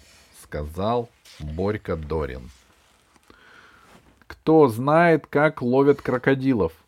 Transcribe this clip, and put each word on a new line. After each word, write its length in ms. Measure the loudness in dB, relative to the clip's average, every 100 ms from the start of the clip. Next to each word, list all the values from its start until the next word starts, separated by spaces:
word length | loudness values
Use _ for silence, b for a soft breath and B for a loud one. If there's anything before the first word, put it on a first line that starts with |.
| _ _ _ -20
сказал 680 | -16 -12 -12 -8 -4 -4 -6 _ -20 -16
Борька 560 | -12 -6 -4 -4 -8 -10
Дорин. 540 | -6 -6 -6 -10 -18 -20 _ _ _ _ _ _ b b b b b b b b b _ -20
«Кто 400 | -8 2 4 4
знает, 580 | 2 0 2 4 2 0
как 340 | 0 0 -2
ловят 400 | 0 2 4 2
крокодилов?» — 720 | -2 -2 0 0 0 0 -2 -4